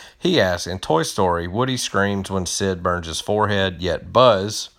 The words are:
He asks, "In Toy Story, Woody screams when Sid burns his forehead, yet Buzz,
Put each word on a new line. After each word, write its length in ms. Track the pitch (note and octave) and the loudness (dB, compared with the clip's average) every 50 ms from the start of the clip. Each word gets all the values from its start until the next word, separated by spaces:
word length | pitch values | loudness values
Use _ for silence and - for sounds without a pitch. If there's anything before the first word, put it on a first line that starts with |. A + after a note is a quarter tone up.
| - - - | -20 -20 -10
He 240 | _ - F3 F3+ C3+ | _ -2 0 2 2
asks, 240 | G2 F#2 F2 F2 - | 2 2 0 -2 -4
"In 140 | F2 F#2 F#2 | -6 -8 -6
Toy 240 | - - D#3 D#3+ D#3+ | -2 0 0 0 0
Story, 440 | - - - F#2+ F2 E2+ E2+ E2+ | -2 0 0 2 2 2 0 -2
Woody 300 | F2+ F2+ A2+ B2+ C3 B2+ | -4 -2 -2 -2 -2 -2
screams 540 | B2 - - - G2 G2 G2+ G2+ G2 F#2+ - | -4 -4 -2 0 0 2 2 0 -2 -4 -4
when 160 | G2 F#2+ F2+ | -4 -4 -4
Sid 340 | E2+ - - G2+ F#2+ F#2+ F2 | -4 -4 -2 -2 -2 -2 0
burns 240 | E2+ F2+ F2 F2 E2 | 0 -2 -2 -2 -4
his 160 | E2 D#2+ - | -6 -8 -8
forehead, 600 | - - G#2 G#2 G#2+ G2+ G#2 G2 G2 F#2+ F2 D#2+ | -4 -2 0 0 2 2 2 2 0 0 -2 -2
yet 300 | F2 E2+ D#2+ - - F2+ | -2 -2 -2 -4 -4 0
Buzz, 600 | - A#2+ B2+ B2 G#2+ F#2+ G2 G#2+ A2+ - - - _ | 4 6 6 6 6 4 2 -2 -6 -6 -10 -10 _